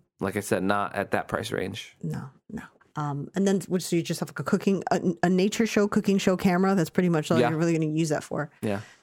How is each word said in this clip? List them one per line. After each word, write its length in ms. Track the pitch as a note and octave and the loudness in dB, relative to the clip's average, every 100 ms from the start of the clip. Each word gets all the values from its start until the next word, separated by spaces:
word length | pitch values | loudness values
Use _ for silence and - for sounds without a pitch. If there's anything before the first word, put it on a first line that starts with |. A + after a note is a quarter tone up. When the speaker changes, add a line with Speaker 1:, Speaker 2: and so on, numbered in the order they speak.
| _ - | _ -6
Speaker 1:
like 160 | F#2+ G#2 | -4 -4
I 40 | |
said, 220 | - G2+ | -2 0
not 320 | F#2 G2+ F#2+ | 2 0 -2
at 160 | - F#2+ | -4 -2
that 160 | G2+ - | -4 -2
price 240 | - - | -4 -4
range. 460 | - F#2+ G#2 - - | -4 -6 -8 -14 -12
Speaker 2:
No, 260 | D#3+ D3 C3 - - | -10 -8 -10 -18 -16
no. 140 | G#3 - _ _ - | -16 -16 _ _ -8
Um, 320 | D3 C#3+ - | -6 -6 -6
and 120 | - G3 | 0 2
then, 120 | G3 | 0
which, 200 | - F3+ | 0 -4
so 140 | - E3+ | 0 -2
you 60 | |
just 180 | E3 E3 | -2 -4
have, 80 | D3 | -6
like, 100 | - | -8
a 60 | |
cooking, 400 | C#3+ G3 G3 G3 - | -2 0 2 0 0
a, 80 | F#3 F3+ E3+ | -2 0 0
a 40 | F3+ | 2
nature 380 | F#3 G3 - A3+ | 2 2 2 0
show, 220 | - G#3 | 2 2
cooking 280 | G#3+ G3+ G3 | 2 2 2
show 180 | G3+ F#3 | 2 2
camera. 400 | G3+ F3+ F#3+ G3 | 2 4 4 2
That's 120 | D#3+ | 2
pretty 200 | - F3+ | 2 2
much 240 | E3 D3+ | 2 2
all 80 | - | 2
Speaker 1:
Yeah. 100 | A#2+ | 4
Speaker 2:
you're 80 | D#3 | 2
really 140 | E3+ | 2
gonna 140 | E3 D#3 | 2 0
use 240 | D#3 E3 | 0 0
that 120 | D3+ | -2
for. 280 | - - D3+ _ | -4 -6 -6 _
Speaker 1:
Yeah. 180 | A2 G2+ A2 - | -4 -4 -6 -18